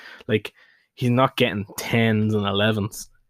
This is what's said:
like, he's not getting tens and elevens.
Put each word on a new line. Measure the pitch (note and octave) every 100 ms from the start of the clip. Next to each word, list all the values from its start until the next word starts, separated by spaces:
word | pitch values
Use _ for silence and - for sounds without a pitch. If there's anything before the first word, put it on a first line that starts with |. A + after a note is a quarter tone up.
| - - -
like, | G#2+ - _ _ _ _
he's | - B2
not | A#2+ C3 -
getting | A#2+ G2 G2 -
tens | - A#2 A2+ G#2+ G#2+
and | G#2+ G2+
elevens. | G2 G#2+ A2 G2 - - _